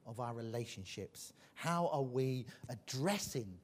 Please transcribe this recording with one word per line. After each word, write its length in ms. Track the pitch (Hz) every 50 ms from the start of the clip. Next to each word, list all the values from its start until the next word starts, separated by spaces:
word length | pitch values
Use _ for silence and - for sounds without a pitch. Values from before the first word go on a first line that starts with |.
| -
of 140 | - 120 117
our 140 | 123 120 117
relationships? 960 | 117 117 113 113 120 117 - - 101 92 - - - 98 - - - - - - - - - -
How 340 | - - 160 170 170 175 - -
are 100 | 143 135
we 440 | 127 123 131 131 131 131 131 117 - - - -
addressing 880 | - 123 101 - - - 127 143 185 202 202 - - - 139 113 98 92 87